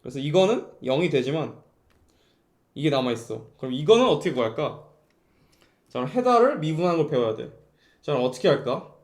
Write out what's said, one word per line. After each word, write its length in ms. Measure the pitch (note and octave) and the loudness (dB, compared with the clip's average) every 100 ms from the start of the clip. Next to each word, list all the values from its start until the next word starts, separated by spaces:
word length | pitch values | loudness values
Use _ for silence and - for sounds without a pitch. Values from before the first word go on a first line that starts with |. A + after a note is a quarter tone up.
그래서 180 | B2+ C3+ | -12 -8
이거는 480 | C#3+ E3+ F#3+ B3 - - | 0 4 4 2 -4 -12
영이 280 | B2+ C3+ F3 | -2 0 2
되지만 520 | C#3+ B2 D#3 B2+ - _ _ _ _ _ _ _ _ _ _ _ | 0 0 -4 -6 -12 _ _ _ _ _ _ _ _ _ _ _
이게 160 | - D3+ | -4 0
남아있어. 600 | C3+ B2+ A2+ - A2 - _ | 0 0 -4 -6 -12 -12 _
그럼 140 | C3 | -8
이거는 340 | B2+ D3+ A3+ B3+ | -6 4 4 6
어떻게 260 | D3 F#3 | 2 -2
구할까? 560 | B2+ A2+ A#2 C#3 - - _ _ _ _ _ _ _ _ _ _ | -2 -2 -2 -6 -8 -20 _ _ _ _ _ _ _ _ _ _
자, 120 | - | -6
그럼 80 | B2+ | -4
해달을 500 | A3+ B3 A#3+ B3+ D4 | -2 2 4 4 2
미분하는 400 | D#3 D#3+ F3+ E3+ | -4 -2 0 0
걸 100 | D3+ | 0
배워야 280 | C#3 A#2 G#2+ | 0 0 -4
돼. 140 | B1+ - _ _ _ _ | -10 -16 _ _ _ _
자, 120 | - | -4
그럼 120 | C#3 | 0
어떻게 240 | B2+ B2+ F#3+ | 0 0 2
할까? 440 | C#3 A#2+ D3 - - | 2 0 -6 -8 -20